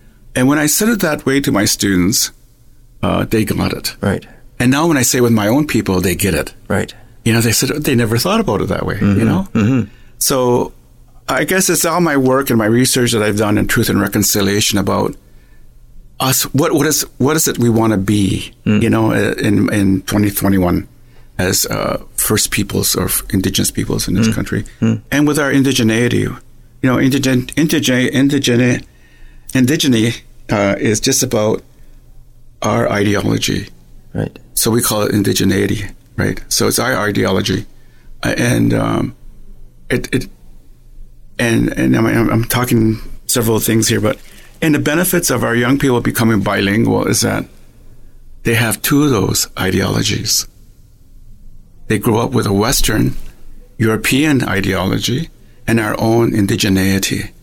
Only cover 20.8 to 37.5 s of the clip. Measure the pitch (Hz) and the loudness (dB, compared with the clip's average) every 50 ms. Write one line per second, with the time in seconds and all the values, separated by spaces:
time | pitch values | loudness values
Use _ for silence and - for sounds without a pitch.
20.8 | - - - - - - - - - - - - 92 92 98 - - - - 52 | -2 -6 -14 -20 -20 -20 -20 -20 -20 -20 -6 -4 -2 0 0 -2 -2 -2 -4 -4
21.8 | - - - - - - - - - - 110 101 - - - - 98 - - 95 | -4 -4 -4 -6 -8 -10 -8 -6 -2 0 0 0 0 -2 -2 -4 -4 -2 -2 -2
22.8 | 98 - - - 92 95 - - - - - 98 92 98 90 - 95 - - - | -2 -2 -2 -2 -2 -2 -4 -6 -6 -2 -2 0 0 0 0 0 -2 -2 -2 -4
23.8 | 104 - - 113 - - - 98 113 110 110 110 - - - 104 101 - - - | -4 -4 -4 -4 -2 -2 0 0 0 0 0 -2 -4 -4 -4 -6 -6 -6 -6 -2
24.8 | 113 113 113 107 - - 131 139 147 147 147 156 147 135 131 135 131 139 131 - | 0 0 0 -2 -4 -4 0 0 2 2 2 0 0 2 2 2 2 2 2 2
25.8 | 120 110 110 113 123 120 113 104 104 - - - - - - - - - - - | 2 2 2 2 2 0 0 0 -2 -2 -6 -10 -16 -20 -20 -20 -20 -20 -14 -4
26.8 | - 127 123 120 - 135 131 139 120 131 131 123 123 - - - 156 160 165 160 | 0 0 2 2 2 2 2 2 0 2 0 0 -2 -2 -2 -2 0 0 0 0
27.8 | - 120 127 123 127 123 - 131 135 139 143 139 - - 120 117 127 123 123 - | 0 0 0 0 0 0 0 2 2 2 2 0 0 2 2 2 2 2 0 -2
28.8 | - - - - - - - - - - - - - - - 131 127 120 151 165 | -4 -12 -20 -20 -20 -20 -20 -20 -20 -20 -20 -20 -20 -4 0 0 2 2 2 2
29.8 | 165 147 123 113 107 117 117 - - - - - - - - 104 101 98 98 - | 2 2 2 2 2 0 -2 -4 -12 -20 -20 -20 -8 -4 0 0 2 2 0 0
30.8 | - 120 104 107 - 135 131 - - 120 117 113 107 107 113 - - - - - | 0 0 0 0 0 0 0 0 0 0 0 0 0 0 0 -2 -6 -12 -20 -20
31.8 | - - - - - - - - - - - - - - - - - 110 107 117 | -20 -20 -20 -20 -20 -20 -20 -20 -20 -20 -20 -20 -20 -20 -14 -6 -4 -2 0 0
32.8 | 120 113 113 104 104 104 101 98 95 107 113 110 - - 101 95 - - - - | 0 0 0 0 0 0 0 0 0 0 -2 -2 -2 -2 -4 -4 -6 -8 -14 -20
33.8 | - - - - - - - 110 104 - - - - - - - - 117 110 120 | -20 -20 -20 -20 -20 -12 -6 -6 -6 -6 -6 -14 -20 -10 -6 -4 -2 0 0 0
34.8 | 110 - - 107 104 101 98 104 98 - 95 - 101 98 95 98 101 98 104 104 | 0 0 -2 -2 0 0 0 0 0 0 0 0 0 0 0 0 0 -2 -2 -4
35.8 | 101 - - - - - - - 98 104 107 - - - - - 107 104 104 - | -6 -10 -12 -16 -20 -14 -6 -4 -4 -2 -2 -6 -8 -6 -4 -2 0 0 0 0
36.8 | 117 123 131 113 104 107 101 113 104 98 98 98 95 92 | -2 -2 -2 -2 -2 -2 0 0 0 0 0 0 0 -2